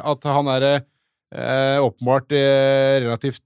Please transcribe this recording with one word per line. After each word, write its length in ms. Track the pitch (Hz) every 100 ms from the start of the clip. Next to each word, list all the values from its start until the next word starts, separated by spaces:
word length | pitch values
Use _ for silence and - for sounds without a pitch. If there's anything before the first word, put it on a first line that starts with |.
| 151
at 160 | 139
han 240 | 147 143 143
er, 160 | 131 139 143 - _ _ _ _
eh, 460 | - 120 131 135 139
åpenbart, 480 | 131 - 123 131 -
eh, 680 | 147 139 135 135 135 135 135
relativt, 400 | 120 117 139 -